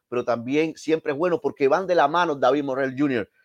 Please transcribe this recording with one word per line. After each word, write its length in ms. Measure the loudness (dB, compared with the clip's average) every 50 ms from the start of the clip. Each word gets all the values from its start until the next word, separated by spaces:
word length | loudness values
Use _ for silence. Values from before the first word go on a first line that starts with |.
| _
pero 160 | -6 -6 -4 -2
también 540 | -2 -2 -4 -2 -2 0 0 0 -2 -4
siempre 340 | -6 -4 -2 -2 -2 0 -2
es 60 | -2
bueno 240 | -2 0 0 0 0
porque 260 | -2 -4 -2 2 2
van 200 | 2 2 2 0
de 80 | 2 2
la 120 | 4 4
mano 280 | 4 2 2 0 0 0
David 280 | 2 2 2 2 2 0
Morrell 320 | -4 -4 -2 -4 -4 -2
junior, 320 | -2 0 0 0 -2 -4 -6 _ _ _